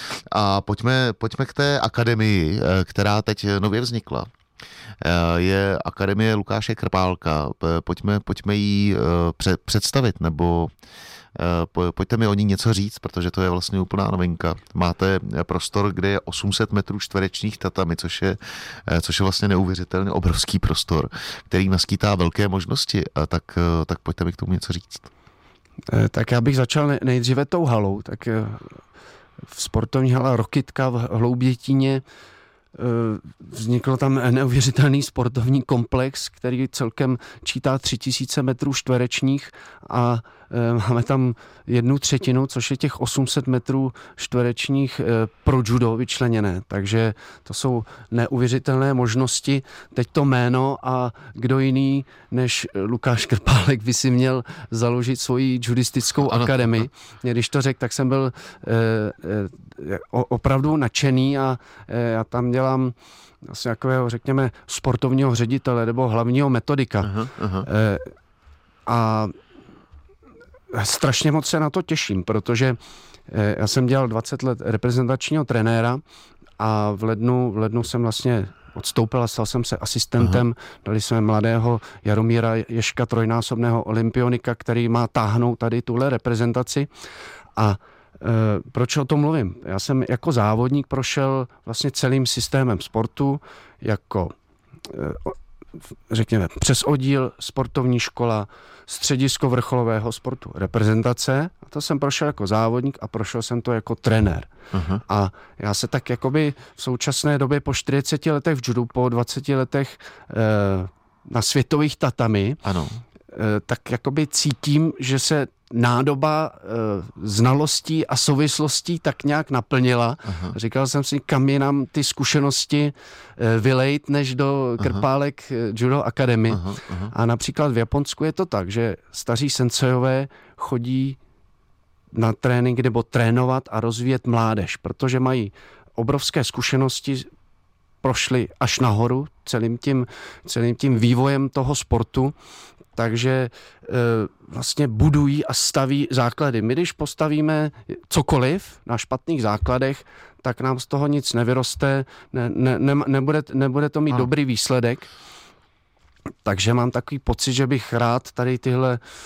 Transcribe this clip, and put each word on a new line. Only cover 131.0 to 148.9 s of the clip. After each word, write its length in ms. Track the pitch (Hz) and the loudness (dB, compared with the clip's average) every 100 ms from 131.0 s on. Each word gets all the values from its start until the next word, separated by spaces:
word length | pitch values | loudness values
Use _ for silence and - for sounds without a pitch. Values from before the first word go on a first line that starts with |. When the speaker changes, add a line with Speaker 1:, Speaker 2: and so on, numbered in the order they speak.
| 135 131 _ _ _ _ _ _ _ _ _ | -2 -6 _ _ _ _ _ _ _ _ _
Speaker 2:
na 200 | - 113 | 0 0
trénink 480 | 107 127 123 123 123 | 2 0 2 2 2
nebo 220 | 123 117 | 0 0
trénovat 600 | 113 127 117 120 127 127 - | 0 2 4 4 2 0 -2
a 100 | 107 | -4
rozvíjet 460 | 117 113 123 131 123 | -4 -2 -2 -2 0
mládež, 500 | 117 113 110 87 - | 2 2 0 -4 -6
protože 440 | - - 131 127 | -10 -4 -2 0
mají 320 | 131 131 101 - - - - | 0 0 -4 -8 -20 -20 -10
obrovské 500 | - 117 143 - 160 | -4 -2 0 -2 -2
zkušenosti, 800 | 123 - - 135 135 - - 131 135 - _ _ _ _ _ _ | -2 -4 -2 2 0 -2 -4 -6 -8 -20 _ _ _ _ _ _
prošli 480 | 131 127 - 127 110 - | -2 0 0 0 -2 -2
až 180 | 123 - | -2 2
nahoru 480 | 131 104 120 127 151 - | 2 2 2 0 -4 -12
celým 340 | - 120 113 117 | -6 -2 -2 -2
tím, 280 | - 135 123 - - - - | 0 0 -2 -8 -18 -18 -8
celým 280 | - 120 | -2 0
tím 240 | 120 135 120 | 0 2 4
vývojem 500 | 120 120 135 139 135 | 4 4 4 2 0
toho 260 | 143 131 | 0 -2
sportu, 600 | 143 - 117 113 - 131 - - - - _ - | -2 0 0 0 0 -2 -4 -16 -20 -20 _ -12
takže, 560 | - 117 117 127 131 123 - - - | -4 -2 0 0 0 -2 -8 -20 -20
eh, 60 | - 123 117 113 104 - - | -6 0 2 0 -2 -8 -14
vlastně 400 | 80 127 - 143 | -8 -6 -2 0
budují 560 | 107 151 147 143 147 - | 2 4 4 2 0 -2
a 80 | |
staví 540 | 127 - - 135 139 143 | -2 -2 0 0 0 0
základy. 520 | 131 120 - 147 117 | 0 0 0 -2 0
My, 100 | 107 | 0
když 200 | 139 175 | 0 -2
postavíme 800 | - 151 - 156 151 156 156 151 - - - - | -4 -8 -2 0 0 0 0 -2 -6 -14 -14 -2
cokoliv 720 | - - 143 127 185 - - | -2 2 2 2 0 -6 -16
na 120 | - | -6